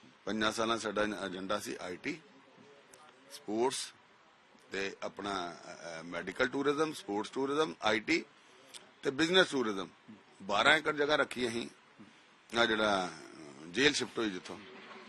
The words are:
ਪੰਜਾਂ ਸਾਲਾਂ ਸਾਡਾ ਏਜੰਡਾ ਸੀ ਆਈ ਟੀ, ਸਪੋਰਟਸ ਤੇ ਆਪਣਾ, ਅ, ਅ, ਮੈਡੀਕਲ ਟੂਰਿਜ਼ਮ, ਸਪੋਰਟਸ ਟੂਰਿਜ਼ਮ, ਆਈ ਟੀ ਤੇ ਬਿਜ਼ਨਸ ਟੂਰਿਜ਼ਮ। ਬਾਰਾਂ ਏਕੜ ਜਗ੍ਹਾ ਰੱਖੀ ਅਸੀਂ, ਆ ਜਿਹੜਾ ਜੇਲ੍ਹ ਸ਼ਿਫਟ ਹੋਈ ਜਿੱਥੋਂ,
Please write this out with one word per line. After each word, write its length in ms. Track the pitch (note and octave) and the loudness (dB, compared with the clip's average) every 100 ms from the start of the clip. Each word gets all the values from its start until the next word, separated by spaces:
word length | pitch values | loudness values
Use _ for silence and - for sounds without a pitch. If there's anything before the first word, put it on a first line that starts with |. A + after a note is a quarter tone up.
| - - F#2+ | -20 -12 -4
ਪੰਜਾਂ 260 | G#2+ G#2+ | 0 0
ਸਾਲਾਂ 260 | A2 A2 A2+ | 0 0 0
ਸਾਡਾ 260 | G#2+ G2+ | 0 0
ਏਜੰਡਾ 560 | G#2+ G2 F#2+ F2+ F#2+ G#2 | 0 0 -6 -6 -4 -4
ਸੀ 160 | A#2+ C3 | -4 -8
ਆਈ 140 | F2+ F2 | -8 -8
ਟੀ, 260 | C#3 E3+ - - - - - - - - - - - | -8 -8 -12 -20 -20 -20 -20 -20 -20 -20 -20 -20 -20
ਸਪੋਰਟਸ 600 | - - A2 B2+ C3 - - - - - - _ - - | -18 -6 0 2 0 -8 -12 -20 -20 -20 -20 _ -20 -8
ਤੇ 240 | F#2 G2 - | -4 -4 -4
ਆਪਣਾ, 480 | G#2 - G2+ G2 F2 | -10 -6 -4 -4 -4
ਅ, 40 | E2 D2+ E2+ E2+ E2 | -8 -14 -12 -10 -10
ਅ, 40 | |
ਮੈਡੀਕਲ 440 | E2+ F2 F2+ F#2+ C3 | -8 -6 -6 0 2
ਟੂਰਿਜ਼ਮ, 460 | C#3 C#3 C#3+ D#3 | 2 0 2 0
ਸਪੋਰਟਸ 360 | D3 - G#2+ G#2 | -2 -4 -2 -2
ਟੂਰਿਜ਼ਮ, 440 | C#3 C3+ C#3+ D#3+ - | -2 -2 0 0 0
ਆਈ 180 | G#2+ A2 | 0 2
ਟੀ 260 | A#2+ E3 - - - - - - - - | 2 -2 -2 -18 -20 -20 -20 -20 -20 -6
ਤੇ 80 | - | -4
ਬਿਜ਼ਨਸ 360 | C3+ E3 F#3 E3+ | 0 4 6 6
ਟੂਰਿਜ਼ਮ। 400 | C#3 A2 G2 E2 - - G#2 - - | 4 0 -2 -6 -12 -20 -20 -20 -16
ਬਾਰਾਂ 360 | G2 G#2 B2+ D#3 | -2 4 6 6
ਏਕੜ 180 | D3+ D3 | 4 0
ਜਗ੍ਹਾ 200 | D3 D3+ | 2 4
ਰੱਖੀ 320 | C3 B2 A#2+ | 2 0 -2
ਅਸੀਂ, 200 | A#2 - - - - G2+ - - - - A2+ | -2 -6 -12 -20 -20 -20 -20 -20 -20 -4 2
ਆ 80 | A2+ | 4
ਜਿਹੜਾ 440 | A2 G#2+ G2 F2+ D#2+ - - D2 C#2 D#2+ | 4 4 4 0 -6 -16 -16 -16 -14 -8
ਜੇਲ੍ਹ 280 | F#2 D3 C#3 | 4 4 4
ਸ਼ਿਫਟ 240 | A#2 - | -2 -2
ਹੋਈ 100 | A2+ | -2
ਜਿੱਥੋਂ, 280 | F#2 - F#2 G#2 - - - | -2 -10 -14 -14 -18 -16 -18